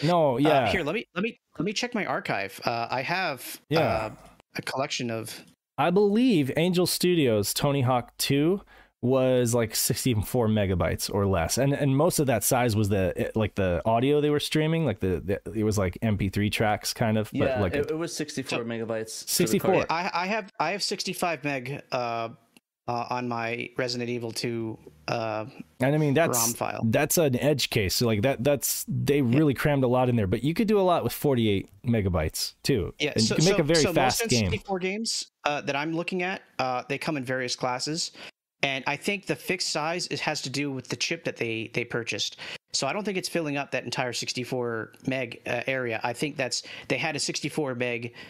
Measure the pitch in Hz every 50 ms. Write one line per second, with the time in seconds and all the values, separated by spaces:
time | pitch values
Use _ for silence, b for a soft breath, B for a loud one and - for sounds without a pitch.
0 | - 151 175 175 160 143 123 117 143 156 151 139 123 107 90 185 160 139 170 233
1 | 240 - _ 175 196 240 - - _ _ _ - 156 202 214 - - 240 - 220
2 | 175 - 135 175 196 - 135 101 98 98 - - - - 120 117 117 117 - 127
3 | 135 127 170 185 190 170 139 123 - - - - - _ 143 165 151 120 107 110
4 | 110 107 - - - - - - _ _ _ - - - - 131 135 147 - -
5 | 135 120 113 113 110 107 - - - - _ _ _ _ _ - 143 165 175 196
6 | 214 202 202 220 247 262 220 165 143 127 - - 160 180 180 175 180 156 - -
7 | - 175 180 170 147 123 110 107 101 - - - - 147 139 143 131 123 131 123
8 | 117 - _ - - - 143 139 147 160 190 202 - B B B B B B _
9 | - 120 131 131 131 127 127 127 123 117 117 120 117 110 - - - - 127 -
10 | - 139 120 107 101 - - 127 117 107 107 107 104 92 95 85 90 82 87 -
11 | - - - 104 101 98 95 87 82 - - - 131 139 143 - 139 143 135 135
12 | 151 180 180 - 151 127 127 107 - - 143 123 107 120 104 107 110 98 104 98
13 | 95 87 - - - 76 - 107 110 95 - - 98 92 90 82 - 110 113 113
14 | 123 135 147 147 143 151 147 147 - - - 156 156 156 165 165 165 135 98 -
15 | - 95 90 80 - 87 101 - - 92 87 110 104 107 104 104 98 92 85 -
16 | - 113 107 92 - 95 - 101 104 107 - - 117 104 107 98 - - - -
17 | 120 113 110 110 107 - - 131 143 139 131 123 101 92 95 - - - 156 160
18 | 170 165 - - 156 147 - - 131 - 175 143 117 117 117 113 113 107 113 110
19 | 113 113 - - - - - - 180 - - 196 - 185 190 160 - - 156 165
20 | 180 196 - 170 180 185 214 220 202 202 - - 151 160 190 202 - - 214 185
21 | - 196 180 - - 175 165 143 135 147 139 135 123 123 143 131 - _ - 127
22 | 123 117 117 117 113 113 120 - _ _ _ - _ _ _ _ _ - 120 120
23 | 120 - 123 123 123 123 120 117 113 113 117 120 120 - - - 131 123 120 123
24 | 120 117 120 123 117 117 107 - - 123 117 117 113 110 110 - - - - -
25 | _ - 127 117 113 110 110 107 110 - - - - - _ _ 131 131 147 151
26 | 156 147 135 143 165 160 123 120 117 117 117 - 113 107 104 - - 113 110 135
27 | 147 156 - - 165 143 123 - - 139 156 127 - - - 123 101 90 - -
28 | 123 117 113 101 101 131 139 - 117 143 147 131 - - - - - - - 123
29 | 123 120 139 147 139 117 117 143 160 147 127 - - 156 147 139 131 123 123 127
30 | 127 123 123 120 104 92 92 - - 143 165 170 233 196 220 202 190 180 175 151
31 | 104 156 - - - 151 135 123 113 107 101 95 - - - - - 123 117 113
32 | 98 95 87 87 78 - - - - - - _ - - 147 110 82 - - -
33 | 147 143 - - 220 214 208 - 156 180 202 196 160 139 165 165 143 - 170 147
34 | 135 127 120 - 233 226 127 120 107 90 87 101 - - 196 185 175 190 196 214
35 | 226 220 - - - - _ _ - 147 147 143 - 143 139 139 147 165 165 160
36 | 170 - 185 185 180 180 196 - - _ _ - 131 127 127 127 120 - 139 135
37 | - - 160 143 127 117 131 131 127 123 - - - 127 123 131 - 147 151 170
38 | - - B B B B B _ _ _ _ _ - 139 135 135 127 139 143 143
39 | - - 202 196 190 - 156 - - - 185 180 - - - 160 147 160 175 180
40 | 160 - 151 135 - - 156 147 - 143 123 135 143 143 135 131 123 - 135 117
41 | - - 170 165 - 135 - - 127 117 113 110 110 104 - 123 120 117 - 120
42 | 113 - - 101 - - - B B B B B - _ - - - 135 147 202
43 | 208 214 196 185 160 - - 175 165 147 143 143 139 123 - 131 120 123 - -
44 | 131 123 113 - - - - - 123 - 131 127 123 120 117 113 110 - - -
45 | - - 131 131 131 117 120 - - - 123 120 117 - 135 131 127 120 113 110
46 | - 123 120 - - 151 139 - 131 123 - - B B B B B B 139 123
47 | 135 160 156 139 - - 165 - - 151 - - 151 135 127 120 123 123 120 117
48 | 117 120 B B B